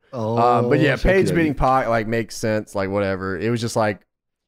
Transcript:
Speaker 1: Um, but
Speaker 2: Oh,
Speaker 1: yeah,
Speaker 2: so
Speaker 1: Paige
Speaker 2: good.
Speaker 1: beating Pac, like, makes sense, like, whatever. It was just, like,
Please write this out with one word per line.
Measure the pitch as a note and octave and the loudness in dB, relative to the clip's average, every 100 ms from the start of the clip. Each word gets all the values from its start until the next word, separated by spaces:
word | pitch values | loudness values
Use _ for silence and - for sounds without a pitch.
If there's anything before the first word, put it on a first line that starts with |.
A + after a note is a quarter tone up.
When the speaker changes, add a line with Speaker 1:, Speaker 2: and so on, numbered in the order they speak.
| _ | _
Speaker 1:
Um, | B2+ A2 A#2 A#2+ A#2+ B2 | -6 -2 0 2 2 2
but | D3+ | 2
Speaker 2:
Oh, | |
Speaker 1:
yeah, | D3+ B2+ | 2 2
Speaker 2:
so | - | 2
Speaker 1:
Paige | F#3+ D#3+ | 2 2
Speaker 2:
good. | |
Speaker 1:
beating | D#3 D#3+ | 2 0
Pac, | C3 C3+ C3 A#2 | 0 2 2 2
like, | A#2 A2 | -2 -2
makes | A#2 A2 - | -4 -6 -6
sense, | A2+ G#2+ G2+ | -2 -2 -4
like, | G2+ G2 | -4 -2
whatever. | G2+ G2 F#2+ F#2+ F2+ | 0 -2 -2 -4 -4
It | G#2+ | -2
was | A#2+ | -2
just, | A2+ A#2+ | -2 0
like, | G#2+ G2+ _ _ _ _ | 0 -2 _ _ _ _